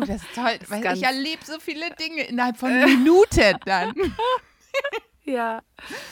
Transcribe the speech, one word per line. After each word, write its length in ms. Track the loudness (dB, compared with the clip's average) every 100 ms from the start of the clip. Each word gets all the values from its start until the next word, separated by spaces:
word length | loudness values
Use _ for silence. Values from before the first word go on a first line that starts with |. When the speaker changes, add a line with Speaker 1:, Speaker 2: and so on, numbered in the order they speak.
| -4
Speaker 1:
das 180 | -6
ist 100 | -8
toll. 240 | -4 -2 -4
Speaker 2:
Das 20 |
ist 80 | -6
Speaker 1:
Weil 100 | -6
Speaker 2:
ganz 160 | -4 -2
Speaker 1:
ich 40 | -2
erlebe 400 | -2 -6 -8 -12
so 140 | -14
viele 300 | -10 -8 -8 -8
Dinge 240 | -10 -8 -6
innerhalb 300 | -2 -2 -2
von 160 | 0 4
Minuten 760 | 6 6 6 6 6 6 4 2 0
dann. 280 | 0 -2 -2
Speaker 2:
<laughs> 40 | -4 -2 -2 -2 _ _ _ -6 -4 -8 _ _ -6
Ja, 360 | -4 -4 -6 _ -20 -16 -14 -16